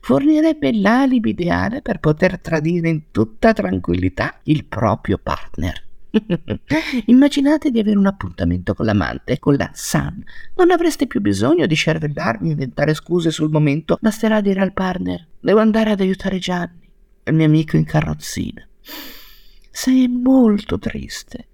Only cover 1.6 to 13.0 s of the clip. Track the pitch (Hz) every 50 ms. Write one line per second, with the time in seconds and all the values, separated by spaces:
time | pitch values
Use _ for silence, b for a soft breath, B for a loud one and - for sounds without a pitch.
1.6 | 180 196 233 285 - - 214 - - 156 156 156 - 185 185 175 - - 170 156
2.6 | 147 165 175 175 165 165 165 151 156 _ - - - 113 - - - 226 220 -
3.6 | 196 185 185 - 185 - - 90 90 92 - - 104 - - - - - 151 147
4.6 | - - - 104 117 107 98 117 - - 101 - - - 69 - - - - -
5.6 | - 90 - - - - - - - - - 220 214 - 180 160 - - 107 -
6.6 | - - 277 311 320 - 269 247 214 - 233 254 277 285 285 - 269 285 302 302
7.6 | - 311 240 226 214 208 208 202 196 196 196 - - 90 85 - 92 85 87 90
8.6 | 90 - 98 - - 110 104 104 85 62 58 - - - 165 160 - - 143 135
9.6 | - - - - - - - 156 139 147 180 - - B B B B B B -
10.6 | 370 349 370 339 339 339 294 - 285 240 - - 101 104 98 95 104 131 320 359
11.6 | 151 - 156 156 - 160 151 156 156 147 147 - - 107 117 - - 165 151 147
12.6 | 135 127 - - 147 151 156 151